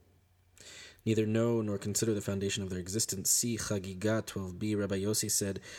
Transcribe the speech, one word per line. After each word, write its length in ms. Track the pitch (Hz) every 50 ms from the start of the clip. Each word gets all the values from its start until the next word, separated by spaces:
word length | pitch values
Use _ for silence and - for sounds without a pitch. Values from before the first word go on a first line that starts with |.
| _ _ _ _ _ _ _ _ _ _ _ - - - - - - - - - -
Neither 200 | 110 110 110 110
know 360 | 107 110 113 113 117 117 113
nor 160 | 107 104 101
consider 360 | 98 - 104 98 - - 113 107
the 80 | 104
foundation 420 | 98 - 98 98 98 98 - - 98
of 60 | 92
their 100 | 92 90
existence. 500 | 87 90 92 110 - - - 95 - -
See 280 | - - - 120 117
Chagiga 680 | 101 - - 107 101 92 98 95 92 98 107 110 110 104
twelve 320 | - - 101 95 92 90
B. 160 | 87 107 107 107
Rabbi 260 | 101 101 95 98 95
Yossi 280 | 98 104 107 - - 104
said, 300 | - - 104 98 98 95 - - -